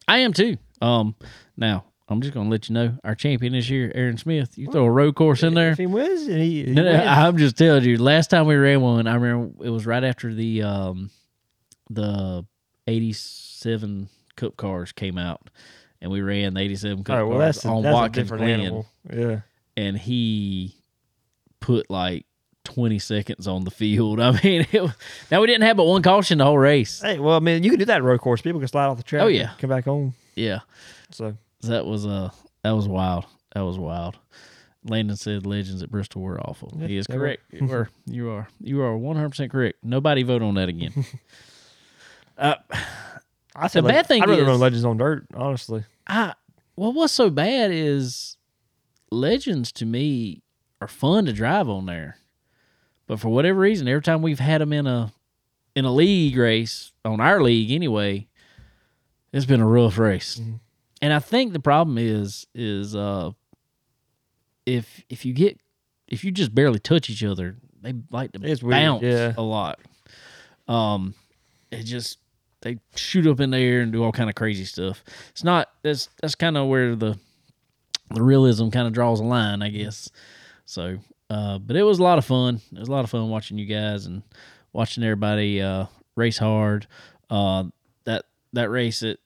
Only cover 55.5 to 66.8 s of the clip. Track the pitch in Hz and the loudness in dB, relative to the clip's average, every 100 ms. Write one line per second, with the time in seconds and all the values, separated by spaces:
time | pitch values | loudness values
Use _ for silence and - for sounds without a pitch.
55.5 | _ _ 139 131 131 180 190 147 123 117 | _ _ -4 2 4 4 4 2 2 2
56.5 | 110 113 - - _ 113 107 139 196 127 | 2 -2 -8 -16 _ -6 0 2 4 4
57.5 | 113 110 151 160 107 101 98 - _ _ | 4 2 -2 -2 -2 -2 -4 -8 _ _
58.5 | _ - _ _ _ _ _ _ 139 135 | _ -20 _ _ _ _ _ _ -4 2
59.5 | 127 110 117 117 95 110 90 - 117 113 | 4 6 6 6 4 2 0 -4 -10 -10
60.5 | 113 _ _ _ - 147 151 - 240 247 | -12 _ _ _ -6 -2 -2 0 -2 0
61.5 | 165 143 151 160 117 117 107 101 - - | -2 2 4 4 0 0 0 -4 -8 -14
62.5 | 120 110 101 101 104 101 98 87 107 _ | -8 -6 -4 -6 -6 -4 -4 -6 -10 _
63.5 | _ _ _ _ _ _ _ _ _ _ | _ _ _ _ _ _ _ _ _ _
64.5 | _ - 123 113 - - 127 127 127 196 | _ -4 -4 -4 -14 -18 -10 -4 0 0
65.5 | - _ _ _ _ - 113 196 185 135 | 0 _ _ _ _ -12 -8 -6 -4 -2
66.5 | 117 139 107 | 2 2 2